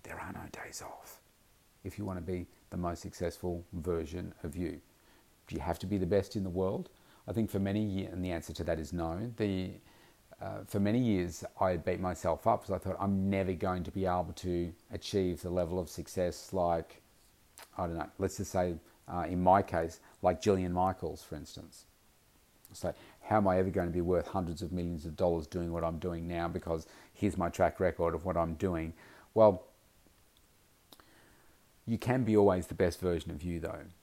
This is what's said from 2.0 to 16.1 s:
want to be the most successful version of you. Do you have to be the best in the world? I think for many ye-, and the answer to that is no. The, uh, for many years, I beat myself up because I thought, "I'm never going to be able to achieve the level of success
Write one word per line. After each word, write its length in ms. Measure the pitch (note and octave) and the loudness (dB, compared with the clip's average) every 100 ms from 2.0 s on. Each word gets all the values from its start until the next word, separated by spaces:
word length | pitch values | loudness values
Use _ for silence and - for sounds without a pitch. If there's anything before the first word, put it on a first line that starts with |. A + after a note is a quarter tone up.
| G#2 | -6
want 120 | F#2 | -6
to 60 | |
be 240 | D#2+ F2+ F2+ - _ | -4 -6 -6 -14 _
the 80 | F#2 | -4
most 240 | F2 E2+ | -4 -4
successful 640 | - - F2 - F#2 F2 F2 | -10 -4 -4 -2 -4 -4 -6
version 600 | F2 D#2+ E2 D#2 F2 F2 - | -8 -2 -2 -2 -6 -8 -10
of 120 | E2+ F2+ | -10 -4
you. 240 | E2+ - - _ _ - _ _ - | -6 -6 -14 _ _ -20 _ _ -10
Do 80 | E2+ | -8
you 60 | |
have 180 | D#2+ F2 | -4 -4
to 80 | F#2+ | -2
be 100 | G2+ | 0
the 80 | F#2 | 2
best 300 | G2+ F#2+ A2 | 2 2 -4
in 80 | |
the 60 | F#2 | -2
world? 400 | F2 F#2 A2 F3+ - - - - | 0 0 -2 -6 -14 -20 -20 -6
I 60 | |
think 160 | A2+ A2 | -2 0
for 100 | G2+ | 0
many 240 | G2 G2+ | 0 0
ye-, 220 | G#2+ F#2+ F#2 | 0 -2 -4
and 180 | F2+ | -4
the 80 | F#2 | -4
answer 220 | E2 - | -4 -6
to 100 | D#2+ | -6
that 160 | D#2 D#2+ | -2 -2
is 140 | D#2 | -2
no. 380 | F2 E2 E2+ A#2 A#2 | -2 -2 -4 -6 -2
The, 340 | G#2+ F#2+ F#2 - - - - _ _ - | 0 0 -4 -8 -18 -20 -20 _ _ -12
uh, 180 | G2 G2+ G#2 | -10 -10 -4
for 120 | G2+ | 0
many 200 | G2+ A2+ | 4 4
years, 440 | B2 G2+ F2 D#2+ - - | 4 4 2 -4 -12 0
I 180 | F#2+ F2+ | 2 2
beat 220 | D#2 F2+ | 0 -2
myself 480 | F#2 E2+ F2+ D#2+ - | -2 -2 0 2 2
up 140 | G#2+ | 2
because 120 | - | 0
I 40 | F#2 | -4
thought, 200 | F#2+ F#2 | -2 -2
"I'm 300 | G2 G2 G2 | 0 2 2
never 240 | G2 F#2 | 2 0
going 300 | F2 F#2 F2+ | 0 0 -2
to 80 | E2+ | -4
be 140 | - F#2+ | -2 0
able 280 | F2+ E2 E2 | 0 -2 -6
to 340 | F#2 F2 F2 - _ | -4 -2 -2 -6 _
achieve 480 | E2+ - G#2 F#2 E2 | -10 -2 0 2 0
the 80 | F2+ | -2
level 300 | F2+ E2+ F#2 | 0 0 -2
of 100 | E2+ | -4
success 640 | - E2 | -8 -8